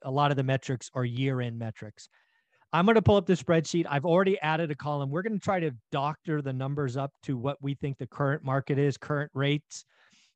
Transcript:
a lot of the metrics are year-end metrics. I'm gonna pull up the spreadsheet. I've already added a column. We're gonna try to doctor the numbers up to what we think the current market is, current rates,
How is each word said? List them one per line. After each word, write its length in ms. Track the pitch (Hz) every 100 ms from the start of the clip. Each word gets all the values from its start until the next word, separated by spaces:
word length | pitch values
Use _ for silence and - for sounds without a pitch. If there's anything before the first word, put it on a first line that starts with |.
a 100 | 135
lot 180 | 139 143
of 60 | 139
the 80 |
metrics 480 | 131 131 - 127 -
are 120 | 127 123
year-end 520 | 120 135 127 120 117
metrics. 520 | 113 - 107 - - _ _ _ _ _ _
I'm 120 | 160 196
gonna 160 | 220
pull 140 | 214 202
up 100 | 185
the 60 | 175
spreadsheet. 500 | - 165 156 170 160
I've 140 | 139
already 340 | 165 175 190 202
added 300 | 156 160 160
a 60 | 147
column. 340 | 147 143 135
We're 120 | 160
gonna 180 | 220 202
try 220 | - 185
to 120 | 160 117 _
doctor 520 | 143 143 156 170 151
the 100 | 135
numbers 460 | 131 135 143 135 135
up 160 | 139 -
to 140 | - 123
what 240 | 135 143
we 140 | 139 135
think 220 | 143 -
the 100 | 127
current 360 | - 139 151
market 340 | 135 135 - 139
is, 200 | 143 -
current 340 | - 143 147
rates, 520 | 131 139 147 - - - _ _ _ _